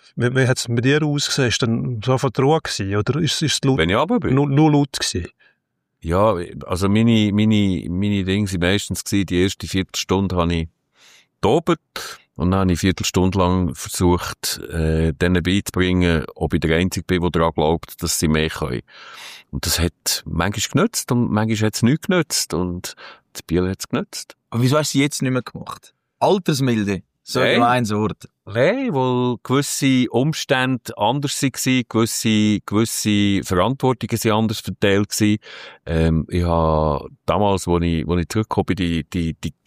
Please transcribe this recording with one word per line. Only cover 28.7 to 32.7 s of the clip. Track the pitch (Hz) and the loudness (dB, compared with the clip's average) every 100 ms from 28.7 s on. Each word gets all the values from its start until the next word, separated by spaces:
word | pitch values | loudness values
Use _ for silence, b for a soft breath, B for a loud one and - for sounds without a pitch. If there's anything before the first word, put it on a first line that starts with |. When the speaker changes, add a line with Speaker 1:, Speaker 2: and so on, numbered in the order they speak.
| 262 254 | 2 -2
Speaker 2:
weil | 139 127 123 123 117 | 0 0 0 0 -2
gewisse | - 135 143 - 139 127 123 | -2 -2 0 0 2 2 2
Umstände | 120 147 - - 131 127 123 - - | 0 0 -2 -2 0 0 -2 -6 -2
anders | 107 143 139 - | 0 0 -4 -2
waren, | 135 - 135 127 - | -4 -2 0 0 0
gewisse, | 110 113 - 113 107 107 101 | 0 0 0 2 2 2 0
gewisse | - | 0